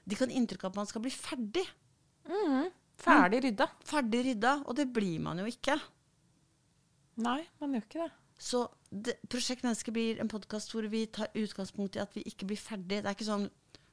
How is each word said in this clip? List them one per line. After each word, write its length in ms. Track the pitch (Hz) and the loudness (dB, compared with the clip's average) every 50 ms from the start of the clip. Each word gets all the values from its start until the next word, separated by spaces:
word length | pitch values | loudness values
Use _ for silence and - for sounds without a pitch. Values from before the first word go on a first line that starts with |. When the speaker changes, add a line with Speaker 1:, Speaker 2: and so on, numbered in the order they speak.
| _ | _
Speaker 1:
de 80 | 190 208 | -6 -2
kan 160 | - 262 240 | 0 0 2
inntrykk 320 | - 262 233 - 185 - - | 2 2 2 2 0 -4 -6
av 80 | 185 | -6
at 100 | 190 208 208 | -4 -4 -6
man 80 | - | -4
skal 120 | - 226 220 | -6 -6 -6
bli 80 | 269 | -6
ferdig. 540 | - - - - 311 254 226 202 - 349 370 - - _ _ _ _ _ _ _ _ _ - | -6 -8 -8 -6 -4 -4 -4 -2 -2 -2 -2 -4 -8 _ _ _ _ _ _ _ _ _ -8
Speaker 2:
Mhm. 440 | 294 339 415 415 302 269 254 311 370 - _ _ _ _ | -4 -2 0 2 2 4 2 2 0 -4 _ _ _ _
Ferdig 460 | - - 349 311 - 180 180 214 262 254 | 2 6 8 10 10 10 8 6 4 4
rydda. 240 | 262 202 - 294 - - - - | 2 4 2 2 0 0 -6 -8
Speaker 1:
Ferdig 380 | - 311 294 254 220 226 240 247 | -2 0 0 2 2 2 2 2
rydda, 380 | 269 254 202 220 247 285 285 277 | 2 2 2 2 2 2 2 0
og 100 | - 247 | -2 0
det 120 | 285 294 254 240 | 0 0 0 2
blir 260 | 226 202 180 165 156 | 0 0 2 0 -2
man 160 | 156 156 156 | -2 -2 -4
jo 80 | 175 202 | -4 -4
ikke. 300 | 233 - - - 269 294 302 - - - _ _ _ _ _ _ _ _ _ _ _ _ _ _ _ _ _ _ _ _ _ _ _ _ | -6 -6 -2 0 2 2 2 0 -6 -16 _ _ _ _ _ _ _ _ _ _ _ _ _ _ _ _ _ _ _ _ _ _ _ _
Speaker 2:
Nei, 260 | 226 226 240 254 294 339 - _ - | -2 -2 0 0 -2 -4 -8 _ -8
man 140 | 302 277 269 | -4 -2 -2
gjør 100 | 220 - | -2 -4
ikke 200 | - - 320 339 | -4 -4 -4 -4
det. 60 | 320 - - _ _ _ | -4 -6 -12 _ _ _
Speaker 1:
Så 260 | - - - 247 247 240 - - _ _ _ | -12 -6 -2 0 0 0 -2 -6 _ _ _
det, 280 | - 196 214 240 - - - - | -10 -6 -4 -4 -6 -6 -6 -6
Prosjekt 340 | - 247 240 - 254 247 - | -4 -4 -2 -2 -2 -2 0
Menneske 280 | 240 220 - - 247 220 | 0 0 -2 -2 -2 -2
blir 260 | 226 226 226 220 - | 0 0 0 0 -2
en 80 | 226 214 | -4 -4
podcast 440 | 220 208 - - 220 214 - - - | -4 -6 -8 -8 -8 -8 -6 -6 -4
hvor 120 | 226 214 208 | -4 -2 -2
vi 160 | 220 226 220 220 | 0 -2 -2 -2
tar 220 | - 208 214 - - | -4 -6 -6 -4 -2
utgangspunkt 600 | 220 214 202 - - 190 180 - 208 202 190 - | -4 -4 -4 -4 -6 -8 -6 -4 -4 -4 -4 -4
i 40 | 208 202 | -4 -6
at 100 | - - | -6 -6
vi 80 | 208 - - | -10 -10 -10
ikke 160 | - - 196 190 | -10 -8 -6 -6
blir 100 | 214 - | -6 -6
ferdig. 400 | - - 220 196 175 180 202 208 | -6 -8 -10 -8 -4 -4 -4 -2
Det 80 | 202 202 | -2 -2
er 60 | 202 | -4
ikke 120 | - 220 214 | -2 -2 -2
sånn, 180 | 208 202 202 - - _ _ _ - - _ _ | -2 -2 -2 -4 -8 _ _ _ -20 -20 _ _